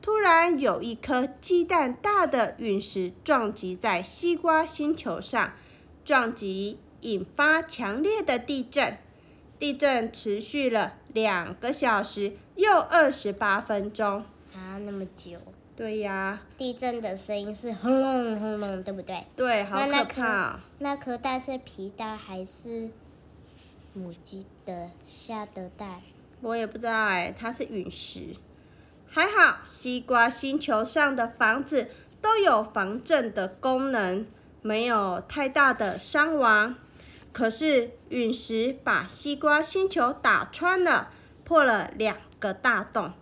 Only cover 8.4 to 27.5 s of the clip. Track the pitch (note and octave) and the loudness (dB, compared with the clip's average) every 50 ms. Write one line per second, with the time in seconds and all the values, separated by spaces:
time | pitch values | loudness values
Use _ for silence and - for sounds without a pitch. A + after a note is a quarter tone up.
8.4 | A#3+ - C#4+ C4+ B3 A#3+ - C#4+ B3+ - G#3 - - - - - - - - - | 0 -4 -4 -6 -4 -4 0 0 0 0 0 -6 -14 -20 -20 -20 -20 -20 -20 -20
9.4 | - - - - - D4 C#4 C#4 D4 C#4+ C4+ A#3+ A3+ A#3 - - - A3 G3+ G#3 | -20 -20 -12 -6 -4 -4 -2 2 2 2 4 2 0 -2 -4 -6 -4 -2 -4 -4
10.4 | A3 - - D4 C#4 B3+ A#3 A3 G3 G3+ - - - - - A3 A3 G#3+ G3 F3+ | -4 -6 -4 0 0 2 2 2 0 0 -4 -12 -20 -6 -2 0 2 2 2 0
11.4 | E3+ F3 F#3 - - A#3+ C#4+ - - B3 A3 G3+ G#3 G#3 - G3+ G3+ G3+ G3+ - | -2 -4 -8 -8 -4 -4 -2 0 2 2 2 2 0 -2 -4 -4 -4 -4 -4 -8
12.4 | - - _ - F4+ G#4+ G4+ E4+ - - - E4+ D#4 C#4 - - - G#3 G3+ G3 | -20 -20 _ 2 4 6 6 6 4 4 6 6 6 6 4 0 -4 -4 -4 0
13.4 | A3+ G#3 G3 G3+ G#3+ - A3 G3+ G3 G#3 G#3 - A3 G3+ G3 G3+ G#3+ - - - | 2 2 2 2 0 -2 -2 -2 -2 -4 -4 -2 -2 0 0 -2 -6 -10 -18 -20
14.4 | - - - F#3 F#3 F#3 F#3+ G3 G#3 G#3 G3+ G3 F#3+ F#3 - - - F3 E3+ E3+ | -20 -20 -18 -16 -14 -12 -12 -10 -10 -10 -8 -8 -8 -10 -10 -14 -16 -14 -14 -18
15.4 | - - F#3+ - - - - - A3+ A3 G#3+ G#3+ G#3 G3+ G3 F#3+ F#3+ G3 G3+ G#3+ | -18 -20 -20 -20 -20 -20 -14 -10 -8 -6 -4 -4 -4 -2 -2 -2 -2 -4 -4 -6
16.4 | - - - - C4 B3+ B3 A#3+ - B3 A#3+ A#3 A3+ G#3 F#3+ F#3+ - - G#3+ G3+ | -12 -18 -10 -6 -6 -6 -4 -2 -2 -2 -2 -2 -4 -4 -6 -6 -6 -4 -4 -4
17.4 | G3+ G3+ G#3+ G3+ - A#3+ A3+ F#3 - A#3+ C4 C4+ C4+ C4+ C4 B3+ A#3+ A#3 A3+ G#3+ | -4 -6 -8 -6 -6 -6 -8 -4 0 2 4 4 4 2 2 0 0 0 -2 -4
18.4 | G#3 G#3+ G#3+ G#3 G#3 G3+ F#3+ F#3 F#3 G3 G3 F#3+ F3 - F#3+ E3+ - - - - | -4 -4 -4 -4 -4 -4 -6 -6 -6 -8 -8 -10 -8 -8 -8 -10 -10 -12 -6 -4
19.4 | B3+ B3+ A#3+ G#3+ G3+ G3+ G3+ G3 C#4 C#4 C#4+ C#4 C4+ C4 - C4 B3+ A3+ G#3+ G3+ | 0 2 2 0 0 0 0 0 0 2 2 2 0 0 -2 -2 -2 0 0 0
20.4 | F3+ B2 - - - - - - C#4 C#4+ C#4+ C#4 - C4 B3 - - C4+ C4 B3+ | 0 -2 -4 -8 -14 -20 -14 -8 -6 -4 -4 -6 -6 -8 -8 -4 -4 -2 -2 -2
21.4 | B3+ - C4+ C4 C4 - - - F#3+ G3 G3 - A3+ A3 A3 G#3+ - - F#3+ F#3 | -4 -6 -8 -8 -10 -12 -14 -12 -12 -12 -10 -10 -10 -8 -8 -10 -12 -12 -12 -12
22.4 | F#3 F#3 - - - A#3 A#3 A3+ A3+ A3 A3 - - - - - - - - - | -12 -12 -12 -14 -12 -10 -8 -8 -8 -10 -12 -16 -20 -20 -20 -20 -20 -20 -20 -20
23.4 | - - - - - - - - - - - G3 F#3 F3 E3+ E3+ - - - G3 | -20 -20 -20 -20 -20 -20 -20 -20 -20 -20 -14 -12 -12 -12 -12 -14 -18 -18 -16 -16
24.4 | F#3+ - - - - - F#3 F3 E3+ F3 F3 - - - - - - - A#3 G#3+ | -16 -18 -20 -20 -14 -12 -12 -12 -12 -14 -16 -20 -20 -20 -18 -18 -12 -10 -10 -10
25.4 | G#3 G#3 - G#3 F#3 F3+ - - G#3 G3 F#3 F3+ F#3 - - - - - - - | -10 -10 -12 -14 -14 -14 -12 -14 -14 -14 -14 -16 -18 -20 -20 -20 -20 -20 -20 -10
26.4 | - A3+ A3+ A#3 A3+ G#3+ A3+ A3+ A#3 A#3 A3+ A3 A3 G#3 F#3+ F3+ F3 F3+ F#3+ - | -6 -4 -4 -4 -4 -6 -8 -6 -4 -2 0 0 2 2 0 0 -2 -4 -6 -8
27.4 | A3+ A3+ | -8 -8